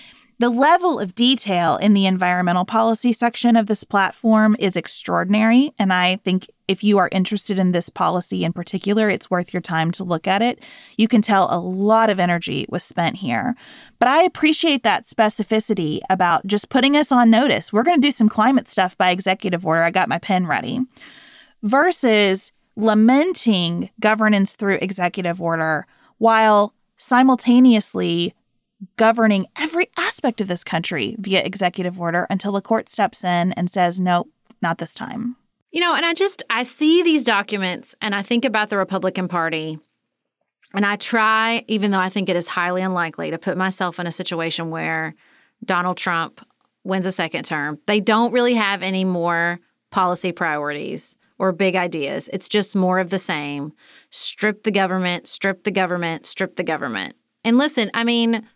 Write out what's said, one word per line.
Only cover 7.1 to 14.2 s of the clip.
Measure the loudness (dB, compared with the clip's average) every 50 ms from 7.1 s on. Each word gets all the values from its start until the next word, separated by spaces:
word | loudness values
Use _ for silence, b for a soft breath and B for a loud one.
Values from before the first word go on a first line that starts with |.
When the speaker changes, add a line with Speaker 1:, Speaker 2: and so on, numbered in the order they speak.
Speaker 1:
interested | 0 -2 -2 0 -2 -4 -4 -2 -2 0
in | 2 2
this | 2 0 -2 -4
policy | -4 -2 -2 0 0 -2 -4 -4 -4 -4
in | -4 -4 -4
particular, | -6 -8 -8 -8 -6 -2 0 0 2 2 0
it's | 0 -2 -4 -4
worth | -4 -4 -4 -4
your | -6 -8
time | -6 -2 -2 0 0 0
to | -2 -4 -4
look | -4 -4 -2 0
at | 0 0 2
it. | 2 0 -2 -4 B B B B B B B
You | B 2 4
can | 4 2
tell | 2 4 4 4 4 2
a | 0 -2
lot | -4 -4 -4 -2 2 4 4 4 4 2
of | 2 2
energy | 0 0 0 -2 -2 -4 -6 -6 -6 -6
was | -6 -6
spent | -6 -6 -4 -2 -2 -2 -2
here. | -4 -6 -4 -4 -2 -2 -4 -6 B B B B B B B B 0
But | 2 2
I | 4 4